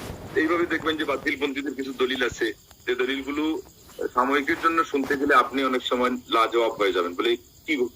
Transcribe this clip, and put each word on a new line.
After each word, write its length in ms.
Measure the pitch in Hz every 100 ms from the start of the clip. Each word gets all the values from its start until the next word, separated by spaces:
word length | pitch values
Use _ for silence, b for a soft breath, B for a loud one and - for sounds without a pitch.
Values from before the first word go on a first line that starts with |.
| - - - -
এইভাবে 300 | 156 170 170
দেখবেন 300 | 160 156 156
যে 80 |
বাতিলপন্থীদের 720 | 147 131 147 143 143 135 143
কিছু 180 | 127 135
দলিল 340 | 127 127 127 120
আছে, 260 | - 113 104 - - -
যে 80 |
দলিলগুলো 680 | 123 127 139 135 147 156 160 - - - - -
সাময়িকের 420 | 123 127 143 139 160
জন্য 220 | 165 165
শুনতে 320 | 160 139 131 143
গেলে 180 | 143
আপনি 300 | 135 120 131
অনেক 180 | 135 127
সময় 280 | - 123 123
লাজবাব 640 | 123 - 117 110 117 113
হয়ে 200 | 101 101
যাবেন, 220 | 90 87
বলে 220 | 87 175 175
কি, 520 | - - - 147 120